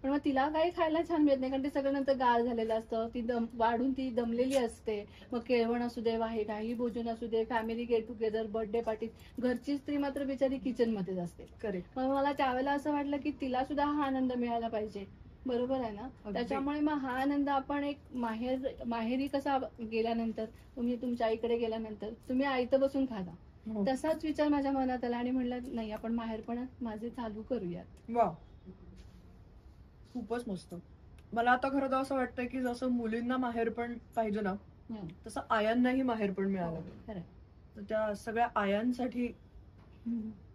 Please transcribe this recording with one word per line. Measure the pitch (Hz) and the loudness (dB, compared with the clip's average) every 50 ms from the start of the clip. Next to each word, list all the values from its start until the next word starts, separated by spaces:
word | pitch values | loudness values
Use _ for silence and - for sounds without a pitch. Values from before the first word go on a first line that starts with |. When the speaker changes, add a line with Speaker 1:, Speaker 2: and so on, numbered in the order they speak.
Speaker 1:
पण | - 269 | 0 2
मग | 285 294 - | 0 2 2
तिला | 302 269 262 269 302 | 2 4 4 2 4
काही | 311 311 320 359 | 4 4 2 2
खायला | 349 349 339 320 311 330 339 330 | 4 2 2 2 4 2 2 2
छान | 339 311 | 4 6
मिळत | 302 285 277 262 | 6 6 6 4
नाही, | 262 262 | 4 0
कारण | 269 269 262 | 0 0 -2
ते | 285 | 0
सगळं | - 302 269 277 | 0 0 0 2
नंतर | 277 285 269 277 | 2 2 2 2
गार | 269 254 262 240 240 233 | 2 4 4 4 6 6
झालेलं | 233 247 240 226 220 220 220 226 | 4 2 0 0 0 0 0 -2
असतं, | 226 - 233 226 226 233 226 | -2 -2 -2 -2 -2 -2 -4
ती | 247 | -4
दम, | 226 233 247 233 226 226 - | -2 0 0 0 0 -2 0
वाढून | 233 226 226 233 226 247 269 | 2 2 4 4 4 2 0
ती | 262 269 262 262 | 0 0 -2 0
दमलेली | 226 240 240 233 233 240 254 262 269 | 0 0 0 0 2 2 2 4 4
असते. | 269 240 226 226 - - 220 214 208 208 - - - - - | 2 2 0 -4 -6 -6 -4 -4 -4 -6 -10 -16 -20 -12 -6
मग | - 240 | -6 -6
केळवण | 226 - 254 240 233 226 233 240 | 0 2 2 4 4 2 2 0
असू | 240 240 - 247 | 0 -2 -4 -2
दे, | 214 233 226 | 0 0 2
वाही, | 226 226 226 233 226 208 | 2 0 0 0 -2 -2
काही | 220 214 208 220 226 240 | -2 -2 -4 -4 -4 -2
भोजन | 226 247 240 196 240 233 233 | -2 -2 -2 -2 -2 -4 -4
असू | 233 226 240 | -4 -4 -4
दे, | 220 226 226 226 | -2 0 0 0
family | 226 247 226 220 226 226 233 240 | 2 0 -2 0 -2 -4 -4 0
get | 226 240 220 220 - | 2 0 0 0 -2
together, | 240 208 226 220 208 220 220 | -6 -2 -2 0 0 -2 -2
birthday | 214 202 226 226 202 208 233 | -2 -2 -4 -4 0 -2 -2
party, | 226 226 220 214 226 220 - - - - - - | 0 -2 -4 -2 -6 -8 -8 -14 -20 -12 -8 -2
घरची | 226 247 247 247 - 277 285 277 | 0 0 0 0 -2 -4 -4 -4
स्त्री | - - 294 | -2 -2 -2
मात्र | 285 285 285 269 277 285 | 0 0 0 -2 -2 -2
बिचारी | 262 269 254 277 262 269 262 | -4 0 2 2 2 2 0
kitchen | - 254 240 - 240 233 | -2 -4 2 2 2 2
मध्येच | 220 202 180 180 185 185 | 4 0 -2 -2 -2 -4
असते. | 175 170 - - - - - - | -4 -6 -8 -14 -18 -18 -14 -8
Speaker 2:
Correct. | - 214 190 180 175 - - | -6 -4 -4 -4 -6 -8 -4
Speaker 1:
मग | 262 262 | -2 0
मला | 262 269 277 277 285 | 2 2 2 2 2
त्यावेळेला | 277 277 285 262 247 254 269 277 | 2 2 2 2 2 2 2 2
असं | 285 285 277 302 | 0 0 0 0
वाटलं | 294 294 285 285 285 | 0 0 0 0 -2
की | 277 - 302 277 - | -2 -2 -4 -4 -2
तिला | 285 262 247 254 269 | -4 -2 0 0 0
सुद्धा | - 302 277 285 | 0 0 0 0
हा | 294 294 302 285 | 2 2 2 2
आनंद | 269 262 262 262 254 | 2 2 2 2 2
मिळाला | 247 240 240 240 233 233 226 226 | 0 0 0 0 0 0 -2 -2
पाहिजे, | 226 214 214 214 196 202 196 196 - - - - - - - | -2 -2 -4 -4 -6 -8 -10 -10 -14 -20 -20 -20 -20 -8 -4
बरोबर | 262 247 240 247 254 269 262 | -2 0 0 2 2 0 0
आहे | 247 220 | 0 -2
ना? | 208 202 | -4 -6
Speaker 2:
अगदी. | 226 269 - - - 214 | -10 -12 -12 -12 -10 -6
Speaker 1:
त्याच्यामुळे | 196 233 240 - 269 269 269 285 294 302 | -4 -2 -2 0 0 0 0 0 0 2
मग | 294 302 | 2 2
हा | 302 285 262 262 | 2 2 0 -2
आनंद | 247 262 262 285 285 285 277 277 | 0 0 2 2 2 2 2 2
आपण | 285 269 262 - 285 285 285 | 2 0 0 0 -2 -2 0
एक | 285 285 - - - - | -2 -4 -6 -12 -10 -6
माहेर, | 247 240 233 226 220 240 247 254 262 262 254 - - - | -4 -2 -2 -2 -2 0 0 -2 0 -2 -4 -6 -4 -4
माहेरी | 233 226 233 226 226 254 262 277 | -4 -2 -2 0 0 0 0 0
कसा | 277 - 277 277 285 277 262 262 - - - 233 214 | 0 0 0 0 2 0 0 0 -2 -8 -8 -8 -2
गेल्यानंतर, | 226 226 226 226 233 233 226 226 220 - 220 | 0 2 2 2 2 0 0 -2 -2 -4 -6
तुम्ही | 220 - - - - - 269 240 240 247 233 | -6 -8 -18 -20 -16 -6 -2 0 0 0 0
तुमच्या | 254 254 240 233 233 | 0 -2 0 2 2
आईकडे | 226 220 220 233 233 233 | 2 2 0 2 0 2
गेल्यानंतर | 233 240 220 220 226 220 214 214 202 208 208 233 - - - | 2 2 0 0 -2 -4 -6 -8 -8 -8 -8 -8 -10 -4 0
तुम्ही | 254 254 277 | 2 2 2
आयतं | 285 262 254 254 240 277 269 | 4 2 2 2 4 4 4
बसून | 269 269 269 277 269 | 4 4 2 2 0
खाता, | 254 226 202 185 175 165 - - - - - - 214 220 | 0 0 -4 -6 -6 -10 -16 -18 -20 -20 -14 -10 -6 -2
Speaker 2:
हो. | 214 196 226 | 0 2 2
Speaker 1:
तसाच | 262 262 - 311 320 311 - | 2 2 2 0 0 0 0
विचार | 311 294 311 294 294 | -2 2 2 4 4
माझ्या | 294 285 277 269 | 4 4 4 2
मनात | 277 269 262 254 254 247 247 | 2 2 2 2 0 0 0
आला | 240 240 | -2 -2
आणि | 240 247 247 | 0 0 0
म्हणलं, | 254 262 247 247 247 247 247 | 0 0 0 0 -2 -4 -6
"नाही, | 262 - 233 220 214 | -6 -6 -6 -4 -4
आपण | 214 214 - 226 | -6 -6 -4 -2
माहेर | 233 233 226 226 220 220 | -2 -2 -2 -2 -6 -6
पण | 226 - 233 240 254 262 - - | -4 -4 -4 -4 -4 -8 -8 -8
माझे | 247 226 214 214 220 240 | -6 -6 -6 -6 -6 -8
चालू | 226 254 240 220 208 214 | -6 -6 -8 -6 -6 -8
करूयात." | 214 - 262 226 196 175 170 175 - - - - - - | -4 -4 -4 -2 -2 -4 -6 -6 -10 -14 -18 -18 -10 -2
Speaker 2:
वा, | 226 233 226 185 160 - - - - - - - - - - - - - - - - - - - - - - - - - - - - - - - - - - - - | 4 4 4 4 2 -6 -16 -20 -20 -20 -20 -20 -20 -18 -18 -20 -18 -18 -18 -20 -20 -20 -20 -20 -20 -20 -20 -20 -20 -20 -20 -20 -20 -20 -20 -20 -20 -20 -20 -10 -8
खूपच | 247 208 - 226 240 240 240 | -8 -4 -2 -4 -4 -2 -4
मस्त. | 190 170 - - 170 175 - - - - - - - - - - | -6 -6 -8 -12 -14 -14 -14 -16 -20 -20 -20 -20 -20 -20 -16 -4
मला | - 226 233 247 | 0 2 6 6
आता | 247 247 262 269 | 6 6 4 2
खरं | 269 277 262 269 | 2 2 2 2
तर | 262 | 2
असं | 262 277 269 277 | 0 0 0 0
वाटतंय | 269 254 240 - - 247 | 0 0 -2 -2 -4 -6
की | 240 254 262 | -4 -4 -2
जसं | 254 247 240 240 262 254 | -2 -2 -2 0 0 0
मुलींना | 247 240 233 220 220 240 233 240 254 | 2 2 0 0 -2 -2 0 0 0
माहेर | 254 254 240 226 233 233 226 | 0 0 0 0 0 0 0
पण | 226 233 233 240 240 233 - - - | 0 -2 -4 -4 -6 -10 -12 -6 -2
पाहिजे | 233 226 214 202 214 | 0 0 0 0 0
ना, | 208 190 | 0 -2
Speaker 1:
हम्म. | 190 202 - - - - - - 226 214 185 160 180 - - | -2 -4 -8 -14 -20 -20 -12 -12 -10 -10 -10 -12 -12 -14 -16
Speaker 2:
तसं | 226 - 269 - - | -8 -8 -8 0 2
आयांनाही | 233 220 208 220 233 247 247 254 254 269 | 2 4 4 4 6 6 6 6 4 4
माहेर | 262 254 233 220 208 202 | 2 2 2 2 2 0
पण | 190 196 196 | 2 0 0
मिळालं. | 196 196 185 175 170 165 | 0 2 0 0 -2 -4
Speaker 1:
हो, | 160 170 185 - - - | -6 -8 -10 -14 -14 -12
खरं. | - 214 185 170 - - - - - - - - - - | -10 -10 -10 -10 -12 -16 -20 -20 -20 -20 -20 -20 -18 -14
Speaker 2:
तर | 208 | -14
त्या | 202 202 220 214 220 214 208 | -8 -2 0 0 0 0 -2
सगळ्या | 202 - 233 214 226 240 233 - | -4 -6 -4 2 2 2 2 2
आयांसाठी | 214 202 196 202 208 226 247 247 247 254 254 - 240 240 233 - - - - - - - - - - - - - - - | 2 2 2 2 2 2 0 0 0 -2 -4 -2 -2 -4 -4 -4 -10 -18 -20 -20 -20 -20 -20 -20 -20 -20 -20 -20 -10 -6
Speaker 1:
हम्म. | 233 240 226 214 220 220 - - - - | -4 -4 -4 -4 -8 -10 -14 -20 -20 -20